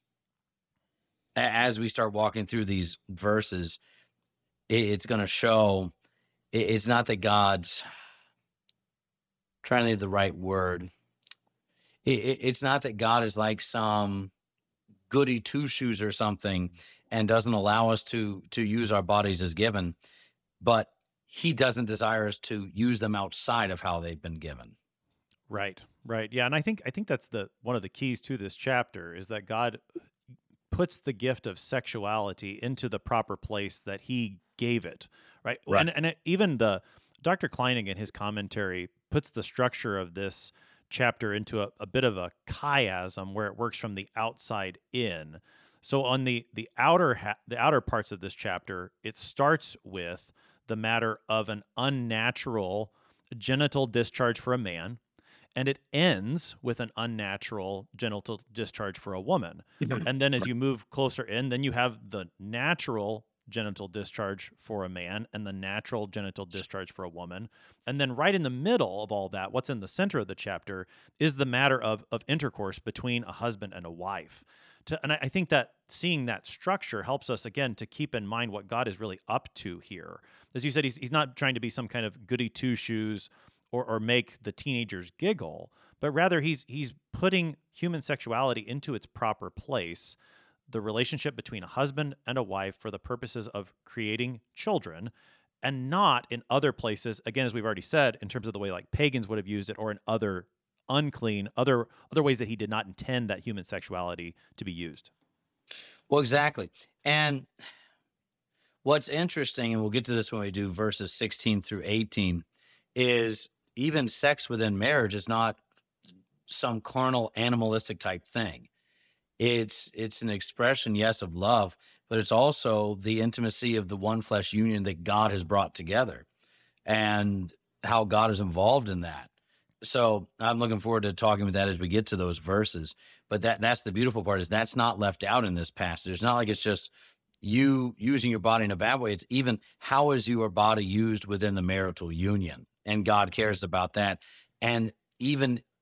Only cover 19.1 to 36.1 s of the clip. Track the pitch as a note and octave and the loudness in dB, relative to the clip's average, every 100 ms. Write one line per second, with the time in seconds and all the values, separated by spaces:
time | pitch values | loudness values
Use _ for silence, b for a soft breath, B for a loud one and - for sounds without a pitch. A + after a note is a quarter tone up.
19.1 | G#2 G2+ F2 F2+ E2 A2+ G2 F2 - b | 4 4 0 0 2 2 2 -2 -6 b
20.1 | b b b _ _ F2+ A2+ - _ _ | b b b _ _ 4 4 2 _ _
21.1 | _ _ - E3 C3 C3 A#2+ A2 G#2+ A2 | _ _ -2 0 4 4 4 -2 0 2
22.1 | A2 G#2 - - G#2 F#2+ F#2 B2 A2 G#2+ | 2 0 -4 -6 -6 -6 0 2 2 0
23.1 | G#2 G2 - - A#2 G2+ F2+ F#2+ E2+ E2+ | 0 -2 -2 0 2 0 -2 -2 -2 -4
24.1 | D#2+ E2 D#2+ D#2 C2 A1+ _ _ _ _ | -8 -10 -10 -10 -12 -16 _ _ _ _
25.1 | _ _ _ - G#2 G2 F#2 - _ A#2 | _ _ _ -8 -4 -4 -6 -20 _ -4
26.1 | A2+ G#2+ B2 B2 D3+ G#3+ G#3+ B2+ G3 G#3+ | -4 -2 0 2 2 0 -2 -4 -6 -2
27.1 | C3+ - A2+ G2 _ A#2+ B2 F#2+ - C3+ | -2 -2 -8 -8 _ -2 -2 -4 -4 -2
28.1 | A#2 - B2 G2 - C#3 B2 A#2 F#2+ E2+ | -2 -4 -6 -6 -6 0 0 0 -8 -12
29.1 | E2+ F#2+ G#2+ F#2+ A2 A#2+ A2 _ - _ | -12 -8 -10 -4 -2 -2 -2 _ -18 _
30.1 | _ _ B2 _ _ - - F3+ - C#3+ | _ _ -20 _ _ -8 -2 -2 -2 -6
31.1 | G2+ B2+ B2 A2+ F2+ - C3 - A#2 G2+ | -2 -2 -2 -6 -8 -4 -4 -4 -6 -2
32.1 | A2 G2+ A2 G2+ G#2 A#2+ C3 A#2+ G#2 - | 0 -2 -6 -10 -6 -4 -4 -4 -4 0
33.1 | A#2 A2 G2 - G#2 G2+ - G2+ G2 - | 0 0 -6 -4 -4 -4 -6 -8 -10 -4
34.1 | B2 A2 F#2+ _ - A#2+ A#2 E2+ - - | -4 -4 -8 _ -4 0 0 -2 -14 -18
35.1 | b b b A#2 B2 - G2+ E3 D3 E3 | b b b -6 -6 2 2 2 0 -2